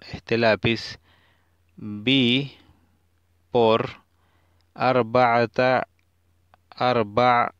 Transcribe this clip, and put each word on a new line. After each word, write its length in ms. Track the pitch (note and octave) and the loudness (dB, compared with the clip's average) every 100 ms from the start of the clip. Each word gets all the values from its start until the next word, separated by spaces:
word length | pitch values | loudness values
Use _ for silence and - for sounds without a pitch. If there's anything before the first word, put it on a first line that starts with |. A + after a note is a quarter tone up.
| - | -14
este 240 | - - A#2 | -14 -6 0
lápiz, 600 | A2+ G#2 A#2+ A2+ - - _ _ _ _ _ _ _ - | 0 0 0 -4 -6 -18 _ _ _ _ _ _ _ -18
ب 320 | A2 G#2 A2+ C3+ A#2+ B2+ C#3+ - _ _ _ _ _ _ _ _ _ | -14 -8 -2 0 0 -2 -4 -14 _ _ _ _ _ _ _ _ _
por 520 | B2 A2+ A2+ B2 - _ _ _ _ _ _ _ - | 2 2 2 -2 -14 _ _ _ _ _ _ _ -4
أربعة، 1080 | B2 B2+ A2+ B2 B2 A#2+ A#2 - B2+ B2 - _ _ _ _ _ _ _ _ - | 0 0 0 2 2 2 0 0 0 0 -4 _ _ _ _ _ _ _ _ -4
أربع 680 | B2 A#2+ G#2 G#2+ B2 A#2+ A2+ | -2 0 -2 0 2 2 -2